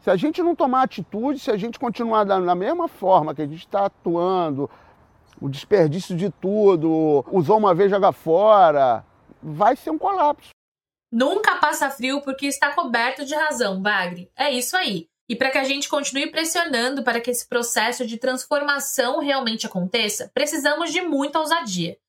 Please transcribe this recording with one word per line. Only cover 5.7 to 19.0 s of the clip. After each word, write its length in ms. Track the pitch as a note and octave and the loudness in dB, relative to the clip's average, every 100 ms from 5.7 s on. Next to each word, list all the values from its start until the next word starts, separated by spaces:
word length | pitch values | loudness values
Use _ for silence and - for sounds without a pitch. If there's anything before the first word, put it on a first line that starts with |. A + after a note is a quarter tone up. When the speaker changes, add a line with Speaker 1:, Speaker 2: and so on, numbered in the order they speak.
| G3+ D#3+ D#3+ - F3 | 4 4 0 -6 -4
Speaker 1:
de 140 | G3 | -4
tudo, 960 | - F#3 G#3+ G3+ F3+ D#3+ D#3+ D#3 C#3+ - | -4 -2 4 4 4 2 2 4 2 2
usou 260 | G3 D3+ G#3+ | 0 4 4
uma 160 | G#3 | 4
vez, 160 | E3+ G3+ | 4 4
joga 220 | G3 F#3+ | 4 2
fora, 920 | - D#3+ E3 G#3+ G#3 F3 D3 C3 A2 - _ _ - | 2 0 4 6 8 8 6 4 2 -4 _ _ -18
vai 340 | D#3 D3+ G#3 C4+ | -14 0 2 2
ser 140 | - | -4
um 80 | D#4+ | -4
colapso. 520 | F#4 G4 D4 C#4+ - _ _ _ _ _ _ | -2 0 0 0 -10 _ _ _ _ _ _
Speaker 2:
Nunca 440 | A3+ C4+ G4 G#4+ F4 | 0 0 2 2 2
passa 340 | D4+ D4+ C#4+ | 0 0 -4
frio 320 | - B3+ C#4 | -4 -4 -4
porque 240 | C#4 C4 C#4 | -6 -6 -6
está 260 | C#4 D4 | 0 0
coberto 520 | D4 C#4+ A#3 A#3+ C4 | 0 -2 -2 -2 -4
de 100 | C4+ | -6
razão, 480 | D4+ D#4 B3 G#3+ F#3+ | -2 -2 -2 -2 -2
Bagre. 480 | G3 G3+ F3+ F3 F3+ - | -2 -2 -4 -8 -16 -4
É 120 | C#4+ | -2
isso 260 | B3+ B3 F#4 | -2 -2 -2
aí. 320 | E4+ F#3 - _ _ | -2 -4 -8 _ _
E 60 | |
pra 160 | A3+ C4 | -2 0
que 80 | C#4 | 0
a 60 | |
gente 240 | C4+ C#4 C#4 | -2 -4 -2
continue 420 | D4 C#4 C4+ D4 | -4 -2 -4 -4
pressionando 720 | D#4 D#4+ F4 E4+ B3 B3 C#4 | -4 -4 -2 -2 0 -2 -2
para 180 | A#3 A#3 | -2 -2
que 100 | A#3+ | -4
esse 160 | A#3+ - | -6 -4
processo 600 | A#3+ A#3 - A3 A#3+ A#3 | -4 -2 -2 -2 -2 -6
de 100 | A3+ | -4
transformação 1000 | B3+ B3+ - D4 C#4+ C#4 C4+ - | -4 -4 -2 -2 0 -2 -4 -2